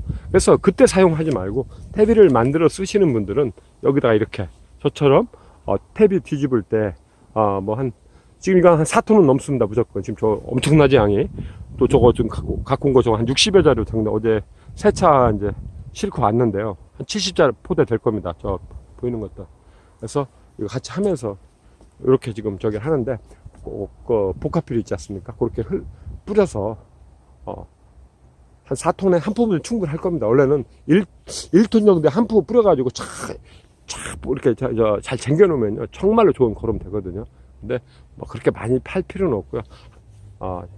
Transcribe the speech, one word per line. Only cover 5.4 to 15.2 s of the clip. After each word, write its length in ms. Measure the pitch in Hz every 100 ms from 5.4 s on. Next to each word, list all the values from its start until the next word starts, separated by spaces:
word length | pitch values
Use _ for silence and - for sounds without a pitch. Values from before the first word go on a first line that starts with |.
| - - -
어, 100 | 98 -
퇴비 280 | - 214 185
뒤집을 420 | - 147 139 123
때, 320 | 95 110 107 90 _ _ _
어, 260 | - 107 98
뭐 140 | 98
한, 180 | 110 135 - _ _ _ _
지금 200 | - 190
이거 180 | 175 165
한 80 |
사 160 | 156 220
톤은 260 | - 214 156
넘습니다. 400 | 135 - 135 107
무조건. 360 | 107 113 101
지금 140 | 95 107
저 220 | 110 104 -
엄청나지 500 | 127 139 151 139 131
양이. 320 | 104 101 - - - - - -
또 100 | 123
저거 240 | 131 120
좀 160 | 113 113
갖고, 340 | - - -
갖고 260 | - 135 143
온 40 |
거 100 | 127
저거 140 | 117 110
한 100 | 117
육십여 360 | 135 214 190
자루 220 | 151 120
정도 280 | 104 110 107
어제 300 | 107 113 110 - - -
세차 580 | - 208 196 180 143